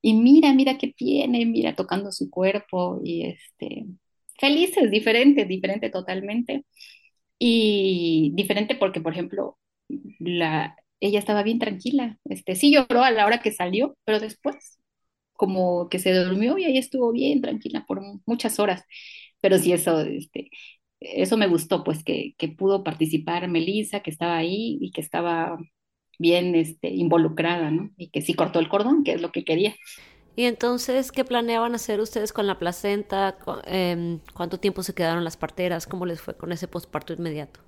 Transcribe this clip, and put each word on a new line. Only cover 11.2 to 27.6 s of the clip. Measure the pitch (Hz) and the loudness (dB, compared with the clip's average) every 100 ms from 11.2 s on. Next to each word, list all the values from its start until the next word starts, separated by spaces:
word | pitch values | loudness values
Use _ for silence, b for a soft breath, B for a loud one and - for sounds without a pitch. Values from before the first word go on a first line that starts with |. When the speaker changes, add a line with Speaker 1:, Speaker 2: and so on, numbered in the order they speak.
| 208 208 | 0 0
Speaker 1:
bien | 208 233 | 0 0
tranquila, | 220 185 240 277 240 214 - | -2 -6 -2 -2 -2 -8 -12
este, | 190 - 185 | -10 -6 2
sí | 294 | 6
lloró | 294 254 240 | 6 6 4
a | 262 | 4
la | 226 208 | 6 4
hora | 233 | 4
que | 226 | 0
salió, | 214 180 196 277 - - | -2 -2 0 -2 -4 -2
pero | 214 | -2
después | 220 214 285 - - _ _ _ _ _ _ | -2 -8 -8 -8 -18 _ _ _ _ _ _
como | _ 190 190 180 175 175 | _ -2 2 0 0 -2
que | 208 | -2
se | 190 | 2
durmió | 185 180 190 226 381 | 2 2 0 0 0
y | 349 | 2
ahí | 262 | 0
estuvo | 254 269 240 | 0 -2 0
bien | 240 269 285 | 0 2 0
tranquila | 240 214 - - - | 0 -6 -6 -10 -6
por | 190 | -8
mu-, | 196 202 - | -8 -14 -6
muchas | 240 - - | -4 -2 0
horas. | 208 185 _ B B B B _ | 0 0 _ B B B B _
Pero | 190 190 | 4 4
sí, | - | 4
eso, | 175 175 165 | 2 2 0
este, | 151 147 - - - B B B _ _ | 0 -6 -8 -12 -14 B B B _ _
eso | - - 185 220 | -10 -2 0 2
me | 202 | 4
gustó, | 165 160 180 | 2 2 -2
pues, | - 156 | 0 -4
que, | - 170 - - | -2 -4 -6 -6
que | 160 | -8
pudo | 160 190 196 | 0 2 2
participar | 190 147 160 156 156 170 180 | -2 -2 0 0 -2 -4 -2
Melissa, | 165 165 208 208 202 | -2 0 -2 -4 -6
que | - | -8
estaba | 165 170 170 | -4 -2 0
ahí | 165 196 226 - | -2 -2 -4 -6
y | 185 | -6
que | 185 | -8
estaba | 156 165 170 165 165 165 165 _ _ _ _ _ | -6 -4 -2 -2 -2 -6 -14 _ _ _ _ _
bien, | 170 175 180 170 | 2 4 4 0
este, | 160 160 170 | 0 -4 -6
involucrada, | 185 170 170 160 160 170 175 | -2 2 4 2 0 -2 -2